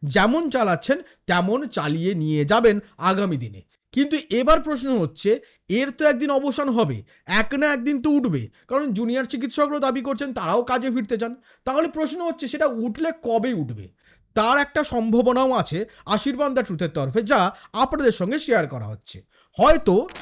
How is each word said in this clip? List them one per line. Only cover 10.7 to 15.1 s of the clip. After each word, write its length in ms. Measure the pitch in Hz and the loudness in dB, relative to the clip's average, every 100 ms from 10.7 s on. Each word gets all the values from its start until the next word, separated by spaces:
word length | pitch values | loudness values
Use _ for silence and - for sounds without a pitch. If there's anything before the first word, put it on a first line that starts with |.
কাজে 180 | 254 262 | -2 -2
ফিরতে 220 | 247 208 220 | -4 -4 -4
চান। 140 | 233 254 _ _ 262 | -4 -8 _ _ -2
তাহলে 220 | 277 330 311 | 0 0 -2
প্রশ্ন 220 | 311 339 339 | -4 -4 -6
হচ্ছে 180 | 320 277 | -6 -8
সেটা 180 | 294 302 226 | -2 -2 0
উঠলে 240 | 233 214 320 320 233 | -4 -2 -4 -4 -2
কবে 240 | 226 254 208 | 0 0 -2
উঠবে? 240 | 127 107 92 _ _ _ _ 226 | -4 -8 -14 _ _ _ _ 0
তার 200 | 220 277 | 2 2
একটা 180 | 285 - 294 | 2 0 -2
সম্ভাবনাও 580 | 240 226 | -2 2